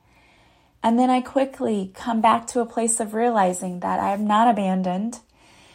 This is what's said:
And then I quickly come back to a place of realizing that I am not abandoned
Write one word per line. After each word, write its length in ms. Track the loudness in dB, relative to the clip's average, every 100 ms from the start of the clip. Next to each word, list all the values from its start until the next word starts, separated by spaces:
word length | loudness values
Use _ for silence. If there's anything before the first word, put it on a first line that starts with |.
| _ _ _ _ _ _ _ _
And 160 | 0 2
then 120 | 4
I 100 | 2
quickly 720 | 0 0 0 -2 -4 -2 -4
come 260 | -8 -4 2
back 260 | 2 2 0
to 120 | -4
a 60 | -2
place 340 | -2 -2 -2
of 140 | -4
realizing 640 | 0 0 2 2 0 -6 -6
that 200 | -4 -2
I 120 | -2
am 140 | -2 2
not 220 | 4 4
abandoned 720 | 2 0 0 -2 -4 -6 -10 _ _ _ -20 -20